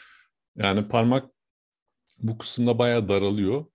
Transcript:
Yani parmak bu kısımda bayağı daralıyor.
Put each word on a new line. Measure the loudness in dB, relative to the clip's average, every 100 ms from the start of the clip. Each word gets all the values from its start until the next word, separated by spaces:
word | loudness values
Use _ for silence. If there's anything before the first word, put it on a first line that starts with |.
| -20 -20 _ _ _ -4
Yani | 0 0 0
parmak | 2 2 2 -2 _ _ _ _ _ _ _ _ -8
bu | -6 -6
kısımda | -8 -2 0 2
bayağı | 2 0 0
daralıyor. | 0 0 0 0 -2 -6